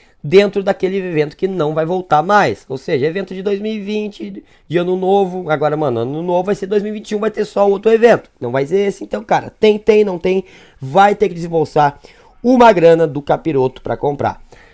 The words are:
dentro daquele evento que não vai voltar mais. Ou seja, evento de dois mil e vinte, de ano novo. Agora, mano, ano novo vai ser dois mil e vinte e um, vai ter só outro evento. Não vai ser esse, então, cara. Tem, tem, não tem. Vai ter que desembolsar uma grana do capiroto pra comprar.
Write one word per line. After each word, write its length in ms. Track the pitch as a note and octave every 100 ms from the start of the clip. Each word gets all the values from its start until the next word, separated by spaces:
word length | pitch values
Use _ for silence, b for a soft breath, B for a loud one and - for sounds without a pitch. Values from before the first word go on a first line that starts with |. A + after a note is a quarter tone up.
| b b
dentro 400 | D3 F#3 G3+ G3+
daquele 360 | G3 F#3+ F#3 G3
evento 400 | F#3 D#3 D3 -
que 100 | F#3+
não 240 | F#3 D3+
vai 140 | D#3 D#3+
voltar 360 | F#3 F#3 D3+
mais. 440 | E3+ G#3 D#3 G2 -
Ou 80 | C#3
seja, 300 | - D3+ C#3+
evento 280 | F3 F#3
de 80 | F#3
dois 200 | F#3+ G3
mil 100 | G#3+
e 80 | A3
vinte, 640 | G3 G#3+ G#3 - G#3 G3 - b b
de 80 | E3
ano 180 | F3
novo. 560 | F#3 F#3 G3+ F#3+ F#3 F3
Agora, 240 | D3+ D3
mano, 260 | D3+ D3+ A#2
ano 220 | A#2+ D3+
novo 220 | F3 F3+
vai 100 | F#3
ser 120 | G3+ F#3+
dois 160 | G#3
mil 100 | G#3
e 60 | G#3+
vinte 140 | F#3+
e 40 | G#3
um, 20 |
vai 120 | G#3+
ter 160 | G#3+ G#3
só 200 | - G3+
outro 240 | G3 A3
evento. 380 | A3+ A#3 F#3+ - _
Não 140 | B2
vai 140 | C3 C#3+
ser 220 | F#3+ G3+
esse, 140 | G3
então, 220 | G#3 G#3
cara. 240 | G#3+ D#3+ -
Tem, 300 | - G#3+ G#3
tem, 260 | - G#3+
não 140 | G3+ F3+
tem. 260 | F#3 F#3+ F#3 b b b
Vai 360 | C3 D#3+ G3+
ter 160 | G3+ G3+
que 40 |
desembolsar 640 | F3 E3+ E3 D3+ D#3 D3 - b b b b
uma 280 | A#3+ B3+ A#3
grana 320 | F3+ E3 E3 D#3+
do 160 | C#3
capiroto 580 | C#3+ D3+ E3 C3+ B2+ -
pra 160 | - A#2+
comprar. 460 | C#3 C#3+ A2 - - b b